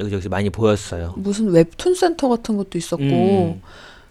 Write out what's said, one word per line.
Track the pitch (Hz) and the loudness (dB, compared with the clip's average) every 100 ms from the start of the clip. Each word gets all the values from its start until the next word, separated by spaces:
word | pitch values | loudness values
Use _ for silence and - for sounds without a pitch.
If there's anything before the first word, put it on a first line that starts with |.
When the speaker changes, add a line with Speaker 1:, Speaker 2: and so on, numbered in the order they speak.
Speaker 1:
여기저기서 | 101 101 92 | -6 -4 -4
많이 | 92 104 | -2 -2
보였어요. | 98 110 104 - 87 85 95 | 2 2 2 -2 -8 -8 -6
Speaker 2:
무슨 | 196 202 214 | -4 -2 4
웹툰 | 170 165 - 359 | 4 4 0 -2
센터 | 359 359 330 269 | 2 0 0 0
같은 | 233 233 208 | 0 -2 -4
것도 | 190 175 | -4 -6
있었고 | - 160 | -6 -2
Speaker 1:
음. | 139 - 185 196 170 - - - - - - | 0 2 4 2 0 -4 -14 -20 -20 -20 -20